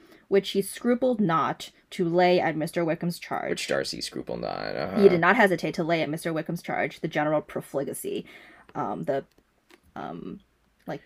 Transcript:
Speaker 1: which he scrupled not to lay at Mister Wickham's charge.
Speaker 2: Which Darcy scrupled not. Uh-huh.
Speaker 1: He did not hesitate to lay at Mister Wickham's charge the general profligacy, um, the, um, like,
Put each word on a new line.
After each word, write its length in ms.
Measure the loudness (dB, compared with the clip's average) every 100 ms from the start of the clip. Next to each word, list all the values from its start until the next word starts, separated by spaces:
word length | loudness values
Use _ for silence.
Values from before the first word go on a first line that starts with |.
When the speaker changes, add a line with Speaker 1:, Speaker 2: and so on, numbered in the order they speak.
| -18 -20 0
Speaker 1:
which 220 | 0 2
he 100 | -2
scrupled 600 | -2 -2 0 2 2 2
not 500 | 2 2 0 -4 -10 -20 _
to 140 | -2 2
lay 320 | 4 6 4
at 160 | 2 -2
Mister 280 | -4 -2
Wickham's 340 | -2 -2 -4 -6
charge. 300 | -6 -4 -4
Speaker 2:
Which 200 | -4 -2
Darcy 320 | -2 -2 -6
scrupled 400 | -8 -8 -8 -6
not. 360 | -6 -6 -6 -4
Uh-huh. 240 | -2 6
Speaker 1:
He 80 | 8
did 120 | 8
not 160 | 6 6
hesitate 360 | 4 2 -2
to 100 | -2
lay 180 | 0 0
at 80 | 0
Mister 220 | -4 -4
Wickham's 280 | -4 -4 -6
charge 380 | -4 -4 -4 -4
the 80 | -4
general 320 | -2 0 0
profligacy, 840 | -2 -8 -8 -6 -6 -6 -6 -8 -10 -18 -20 -20 -12
um, 300 | -6 -6 -4
the, 200 | -4 -4 -6 _ _ _ _ _ _
um, 460 | -14 -12 -12 -12 -14 _ _ _ _ -14
like, 120 | -14